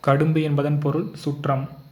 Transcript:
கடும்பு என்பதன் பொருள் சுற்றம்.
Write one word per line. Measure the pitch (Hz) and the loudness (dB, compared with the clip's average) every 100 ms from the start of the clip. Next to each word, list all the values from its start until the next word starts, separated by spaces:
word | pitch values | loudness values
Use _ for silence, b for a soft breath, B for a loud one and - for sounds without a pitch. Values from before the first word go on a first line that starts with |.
கடும்பு | - 139 156 160 | 4 4 4 2
என்பதன் | 156 143 147 147 | 2 0 2 0
பொருள் | 147 233 220 | 0 -2 -4
சுற்றம். | - - 139 - 135 139 - - | -6 -6 -4 -2 -2 -2 -12 -20